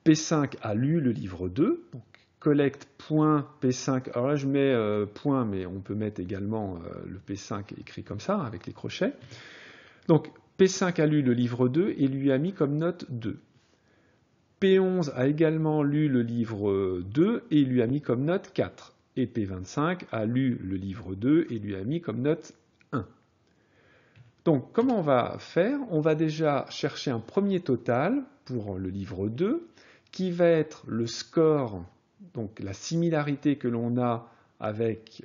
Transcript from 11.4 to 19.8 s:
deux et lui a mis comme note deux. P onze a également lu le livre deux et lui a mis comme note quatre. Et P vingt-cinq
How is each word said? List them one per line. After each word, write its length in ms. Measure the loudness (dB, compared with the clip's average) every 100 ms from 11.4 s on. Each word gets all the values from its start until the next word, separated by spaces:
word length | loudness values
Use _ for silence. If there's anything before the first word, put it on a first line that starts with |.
| 2 2 2
deux 260 | 2 0 2
et 100 | 0
lui 240 | 2 2
a 60 | 2
mis 160 | 0
comme 240 | 0 0 0
note 280 | -2 -4 -8
deux. 300 | -8 -6 -8 _ _ _ _ _ _ _ _ _ _ _ 0
P 200 | 4 6
onze 320 | 4 2 -2 0
a 120 | 0
également 540 | 4 2 2 2 2
lu 260 | 2 2 2
le 140 | 2
livre 800 | 0 -2 -2 0 0 2 0 -2
deux 420 | -2 2 2 0 0
et 140 | 2
lui 180 | 4 2
a 60 | 2
mis 140 | 0
comme 240 | -2 0 0
note 260 | -2 -2
quatre. 400 | -4 -4 -6 -20 _ _ -4
Et 100 | -4
P 200 | -2 -4
vingt-cinq 600 | -6 -6 -2